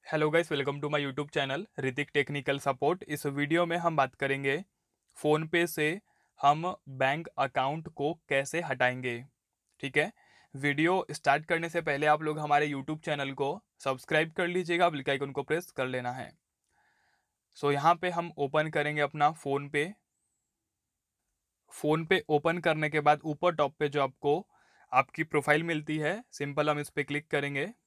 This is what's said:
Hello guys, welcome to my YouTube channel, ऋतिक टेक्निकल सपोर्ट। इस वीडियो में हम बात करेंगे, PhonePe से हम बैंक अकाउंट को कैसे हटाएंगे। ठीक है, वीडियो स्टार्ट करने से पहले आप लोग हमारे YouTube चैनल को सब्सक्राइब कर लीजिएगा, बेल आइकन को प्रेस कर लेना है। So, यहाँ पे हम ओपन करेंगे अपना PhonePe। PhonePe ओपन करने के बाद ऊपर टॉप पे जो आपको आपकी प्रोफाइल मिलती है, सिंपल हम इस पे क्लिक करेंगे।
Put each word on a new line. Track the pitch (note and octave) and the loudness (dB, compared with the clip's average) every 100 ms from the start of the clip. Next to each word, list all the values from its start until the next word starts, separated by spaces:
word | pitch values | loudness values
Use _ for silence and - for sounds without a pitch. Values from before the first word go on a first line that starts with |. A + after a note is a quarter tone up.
| - | -2
Hello | D#3 D#3 E3 | 0 4 2
guys, | E3+ | 2
welcome | C#3+ C3+ C#3+ | -2 -2 -4
to | D3 | -2
my | D3 C#3+ | -2 -2
YouTube | C3+ C#3+ | -4 -4
channel, | D3+ C3+ C#3 G#3+ - | -2 -2 -4 -6 -4
ऋतिक | C3+ C3 C#3+ | -4 -2 0
टेक्निकल | D3 C#3 D3 C#3 C#3 | 0 0 -2 -2 -2
सपोर्ट। | C#3 - C#3+ F3+ - | -2 0 0 0 -4
इस | D3 C#3+ | -4 -4
वीडियो | C#3 C#3+ E3+ E3+ | -2 0 2 2
में | E3+ | 0
हम | E3+ D#3 | 0 2
बात | C3 _ | 0 _
करेंगे, | C#3 C3+ C#3 D3+ - _ _ _ _ - D3+ | -2 0 0 -2 -6 _ _ _ _ -4 2
PhonePe | D#3 D#3+ F3 E3+ | 2 2 0 0
से | - D3+ F#3+ _ _ _ _ | 0 -2 -2 _ _ _ _
हम | C#3+ D#3 F3 - - | 4 4 0 -6 -14
बैंक | C3 C3 D3+ E3 | 0 0 0 -6
अकाउंट | - C3+ C#3+ C3 D#3+ D#3 | -4 -2 0 -2 -2 -8
को | - D3 | -4 -4
कैसे | - _ C3+ C#3 D#3+ | -4 _ -2 0 -4
हटाएंगे। | D#3+ B2+ B2+ B2+ B2+ A#2+ C3+ _ _ _ _ _ | -4 0 0 0 -6 -6 -12 _ _ _ _ _
ठीक | C3+ D3 | -2 -2
है, | E3+ _ _ _ _ C3+ | -2 _ _ _ _ -4
वीडियो | C#3+ C#3+ D#3+ F#3 - | -2 2 2 2 -2
स्टार्ट | D3+ C#3+ D3 D#3 | -2 2 2 0
करने | E3 E3 | -2 -2
से | E3+ | -4
पहले | D#3+ C#3 D3+ | -2 0 2
आप | D3+ | 2
लोग | D#3 D#3 | 0 -4
हमारे | D3+ D3 D3+ | 0 2 2
YouTube | C#3 C3+ D#3 | -4 -6 -6
चैनल | - D3 C3+ | -4 -4 -4
को | B2+ C#3 G3 _ _ | -4 -4 -4 _ _
सब्सक्राइब | C3+ C3 - D#3 E3 | -4 -4 0 0 0
कर | - F3 | -2 -2
लीजिएगा, | F3+ E3+ F3 F3 | -2 0 4 4
बेल | D3 C3+ | 2 -2
आइकन | C#3 C#3 | -2 -2
को | C#3+ | -6
प्रेस | C3 D#3+ F3+ | -2 -4 -4
कर | - C3 | -6 -4
लेना | B2+ B2 | -2 -6
है। | B2+ - _ _ _ _ _ _ _ _ _ _ _ _ - | -8 -14 _ _ _ _ _ _ _ _ _ _ _ _ -2
So, | C#3+ | 0
यहाँ | C#3 D#3 E3+ | 4 4 2
पे | F3+ | 0
हम | E3+ E3+ - | -4 -6 -4
ओपन | C#3 D3+ D#3 | 0 0 0
करेंगे | D#3 D3 D3+ | 0 -2 0
अपना | C#3+ D3+ D3 | -2 2 0
PhonePe। | D#3+ C#3+ C#3 C#3+ D3 D#3+ G#3 _ _ _ _ _ _ _ _ _ _ _ _ _ _ _ _ _ - | 0 -4 -4 -2 -2 -2 -6 _ _ _ _ _ _ _ _ _ _ _ _ _ _ _ _ _ -4
PhonePe | D3+ D#3+ D#3+ F#3+ D3+ | 0 0 2 0 2
ओपन | D3 E3 F3 | 2 2 0
करने | E3 D#3 D3+ | 0 0 0
के | D3+ | 2
बाद | D3 D3+ | 4 2
ऊपर | D#3 D3 F3 D#3 | 0 0 0 2
टॉप | D3 _ | -2 _
पे | D3 | -2
जो | C#3+ | 0
आपको | C3+ _ C#3+ D#3 - _ _ _ _ | -2 _ 0 0 -2 _ _ _ _
आपकी | B2+ C#3 - | 2 2 -4
प्रोफाइल | D#3+ D3+ D3+ D3+ | -2 0 2 2
मिलती | E3+ D#3 D#3 D#3 | 2 -4 -2 -2
है, | D3+ G#3 - | -2 -2 -8
सिंपल | - C#3+ C#3+ D3+ | -8 -4 0 0
हम | D3 | 0
इस | D3 | -2
पे | - | -6
क्लिक | C#3 D3 - | -4 -4 -2
करेंगे। | D3 C#3+ C#3+ E3+ - | -2 -2 -4 -6 -8